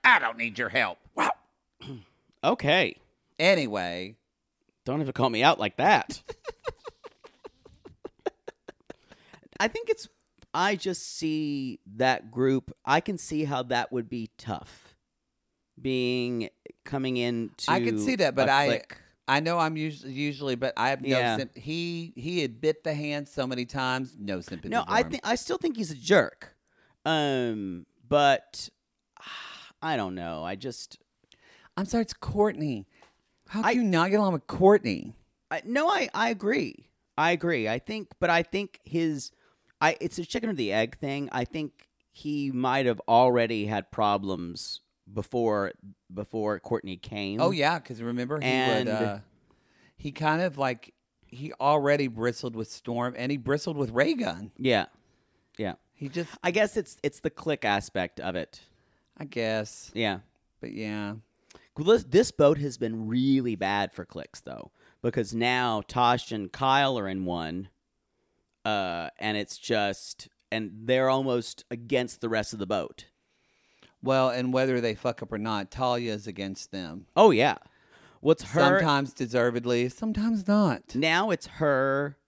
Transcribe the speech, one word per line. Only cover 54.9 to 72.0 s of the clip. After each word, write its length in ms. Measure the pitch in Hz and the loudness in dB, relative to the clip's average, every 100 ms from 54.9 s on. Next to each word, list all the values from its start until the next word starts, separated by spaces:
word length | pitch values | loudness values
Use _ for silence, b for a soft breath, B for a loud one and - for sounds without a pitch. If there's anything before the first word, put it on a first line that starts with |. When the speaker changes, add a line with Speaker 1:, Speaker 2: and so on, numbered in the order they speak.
| _ _ _ _ _ _ - | _ _ _ _ _ _ -8
Speaker 2:
Yeah. 160 | 101 - _ | -6 -8 _
Speaker 1:
He 160 | _ 139 | _ -8
just 200 | 170 165 - | -8 -8 -4
Speaker 2:
I 80 | 180 | -2
guess 260 | 180 220 220 | 2 0 0
it's, 200 | - - | -6 -6
it's 180 | 147 - | -6 -4
the 80 | 160 | -6
clique 340 | - 160 147 104 | -4 -4 -2 0
aspect 540 | 101 - 95 90 - | 0 -2 -4 -4 -6
of 160 | 80 87 | -6 -6
it. 260 | - - _ _ _ _ _ - | -8 -12 _ _ _ _ _ -16
Speaker 1:
I 80 | 143 | -8
guess. 640 | 120 110 110 107 - - 113 | -4 -2 -2 -4 -10 -10 -2
Speaker 2:
Yeah. 240 | 110 98 - _ _ _ | -2 -2 -10 _ _ _
Speaker 1:
But, 120 | 120 | -14
yeah. 420 | - 107 107 101 110 - _ b b b - | -10 -8 -6 -8 -10 -16 _ b b b -2
Speaker 2:
Well, 100 | 165 | 4
this, 180 | 226 | 4
this 280 | 127 175 247 | 4 4 4
boat 260 | - 147 151 | 6 6 6
has 180 | 143 120 | -2 -4
been 300 | 117 113 110 | -4 -4 -2
really 480 | 120 135 135 120 104 | 2 4 4 2 -2
bad 360 | 98 101 95 | 0 0 -2
for 100 | - 87 | -6 -12
cliques, 360 | - - - | -14 -14 -16
though, 300 | - 62 - b b b | -14 -14 -16 b b b
because 320 | 120 123 98 | -2 -2 -2
now 480 | 113 120 127 123 110 - | -2 0 2 2 0 -2
Tosh 440 | 123 120 123 - | 2 4 4 0
and 180 | 110 98 | -8 -8
Kyle 480 | - 135 139 139 123 | -2 2 4 4 0
are 80 | 98 | -2
in 160 | 95 90 | -4 -2
one, 440 | 87 80 87 98 _ _ _ _ _ _ _ _ _ 110 | -4 -4 -8 -10 _ _ _ _ _ _ _ _ _ -2
uh, 440 | 104 92 85 80 - | -2 -2 -4 -6 -6
and 200 | 107 107 | -4 -2
it's 200 | 101 - | -4 -8
just, 680 | - 110 101 95 - - - _ _ | -2 0 0 -4 -10 -16 -20 _ _
and 200 | 110 104 107 | -6 -6 -6
they're 260 | 113 127 131 | 0 2 4
almost 540 | 135 135 123 113 - - | 2 2 0 -2 -12 -12
against 480 | 117 117 131 | -12 -2 -2